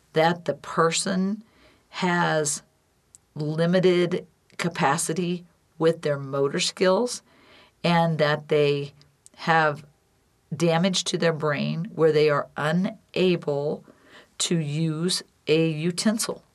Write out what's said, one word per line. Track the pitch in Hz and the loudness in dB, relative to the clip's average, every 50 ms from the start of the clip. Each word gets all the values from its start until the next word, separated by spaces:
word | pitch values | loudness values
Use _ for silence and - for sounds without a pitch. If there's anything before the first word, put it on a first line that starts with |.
| _ _ - | _ _ 0
that | 160 156 170 175 170 - | 2 2 4 2 0 -2
the | - 143 | -6 -6
person | - - - - 180 165 165 165 - - 185 190 185 190 190 208 214 - _ _ _ _ _ _ _ _ _ | -6 -8 -6 -2 0 0 2 0 -2 -2 -2 -2 -2 -2 -2 -4 -6 -10 _ _ _ _ _ _ _ _ _
has | - - 185 180 175 175 170 160 160 156 151 139 - - - _ _ _ _ _ _ _ _ _ - _ _ _ _ | -8 -4 -2 0 0 2 2 2 0 0 0 -2 -4 -6 -10 _ _ _ _ _ _ _ _ _ -20 _ _ _ _
limited | 147 151 147 156 160 165 170 180 185 175 185 180 175 175 165 185 - - - _ _ _ _ _ - | -6 -6 -4 -2 0 0 2 4 4 4 4 4 4 2 0 -2 -4 -6 -10 _ _ _ _ _ -6
capacity | - 170 - - 156 135 143 170 - - 165 185 175 175 180 175 - - _ _ _ _ _ - | -4 -4 -2 0 0 2 2 0 -2 -4 -4 -4 -4 -4 -4 -6 -8 -14 _ _ _ _ _ 0
with | 160 165 165 165 | 2 2 2 2
their | - 151 143 139 | -2 -4 -4 -4
motor | 139 135 139 139 139 139 143 180 | -4 -6 -2 -2 -2 0 0 -2
skills | 180 - - - 185 185 185 202 247 - - - - _ _ _ _ _ - - - _ _ _ - | -4 -4 -2 0 2 2 4 2 0 -2 -4 -10 -14 _ _ _ _ _ -20 -20 -20 _ _ _ 0
and | 170 170 170 165 165 160 147 | 2 2 4 2 2 2 2
that | 151 147 151 151 151 - | 2 0 0 -2 -2 0
they | 156 147 147 143 143 143 143 143 - _ _ _ _ _ _ _ _ - | 2 2 4 2 2 -2 -4 -8 -12 _ _ _ _ _ _ _ _ -6
have | - 175 160 160 156 151 143 147 - - _ _ _ _ _ _ _ _ _ _ _ _ 156 | 0 2 2 4 2 2 0 -4 -8 -18 _ _ _ _ _ _ _ _ _ _ _ _ -6
damage | 147 170 165 160 165 180 196 180 - - | -2 0 2 2 2 2 2 0 -2 -2
to | - 185 165 | -4 -2 0
their | 170 165 160 | 0 0 0
brain | 147 156 151 143 139 143 147 156 160 175 226 - | 0 -2 -2 -2 -2 -2 -4 -4 -4 -6 -8 -2
where | - 160 160 | 2 2 4
they | 151 151 151 151 | 4 4 4 4
are | 143 139 - - _ - | 2 0 -2 -4 _ -4
unable | 143 156 165 180 190 214 - - _ _ - - 180 185 175 170 - 147 143 143 143 151 190 - - - - _ _ _ - - - _ _ - | -2 0 0 0 0 -2 -4 -10 _ _ -2 0 2 2 2 0 -2 -4 -4 -2 -2 -4 -6 -6 -10 -16 -20 _ _ _ -20 -20 -20 _ _ -8
to | - - 180 165 | -4 -2 -2 -2
use | 156 143 143 156 165 160 151 156 170 185 180 - - - _ _ _ - | -2 -2 -2 -2 -2 -2 -2 -2 -2 -2 -2 -4 -6 -10 _ _ _ 2
a | 156 160 165 165 | 2 2 2 2
utensil | 156 151 156 175 175 - - 220 208 226 - - - - - _ _ | 0 -2 -4 -4 -4 -2 -2 -2 -2 -2 -4 -6 -8 -10 -14 _ _